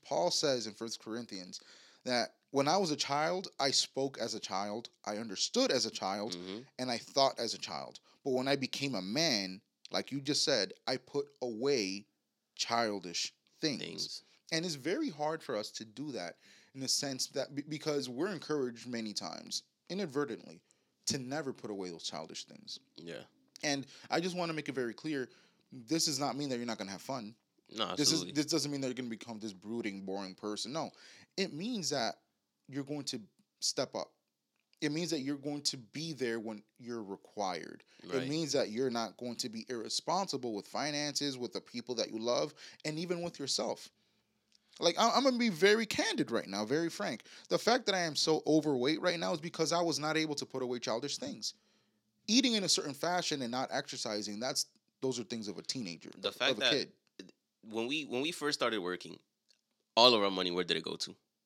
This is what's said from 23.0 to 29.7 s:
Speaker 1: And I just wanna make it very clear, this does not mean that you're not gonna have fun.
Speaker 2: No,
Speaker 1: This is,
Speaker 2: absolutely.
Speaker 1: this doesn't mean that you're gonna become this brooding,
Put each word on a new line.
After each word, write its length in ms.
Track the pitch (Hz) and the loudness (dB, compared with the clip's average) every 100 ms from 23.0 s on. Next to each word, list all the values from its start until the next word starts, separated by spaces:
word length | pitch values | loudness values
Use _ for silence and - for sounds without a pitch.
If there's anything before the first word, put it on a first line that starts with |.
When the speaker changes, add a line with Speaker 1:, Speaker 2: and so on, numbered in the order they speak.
| 165 151 - _ _ - | -12 -12 -12 _ _ -4
Speaker 1:
And 240 | 151 139 131 - - | 0 0 -4 -16 -2
I 100 | 151 | 0
just 160 | 180 180 | 0 -2
wanna 160 | 170 | -2
make 160 | 156 147 | -2 -4
it 60 | |
very 180 | 131 123 | -2 -4
clear, 340 | - 156 143 123 - _ _ _ | -4 -4 -4 -4 -10 _ _ _
this 340 | 131 113 160 165 | -18 -2 2 2
does 120 | 135 | 2
not 180 | 143 127 | 0 -2
mean 120 | 147 | -2
that 60 | 123 | -2
you're 100 | 120 | -2
not 120 | 110 | -4
gonna 120 | 98 | -6
have 120 | 95 | -8
fun. 320 | - 135 104 - _ _ - | -6 -6 -6 -14 _ _ -12
Speaker 2:
No, 200 | 110 110 185 | -4 -2 2
Speaker 1:
This 120 | 139 | 4
is, 40 | |
Speaker 2:
absolutely. 180 | 143 90 | 2 0
Speaker 1:
this 140 | 143 147 | -2 2
doesn't 240 | 160 139 | 0 0
mean 100 | 143 | -2
that 60 | 131 | -2
you're 60 | |
gonna 140 | 127 123 | -4 -6
become 300 | 110 - 110 | -8 -8 -8
this 140 | 107 | -8
brooding, 520 | 92 101 | -10 -6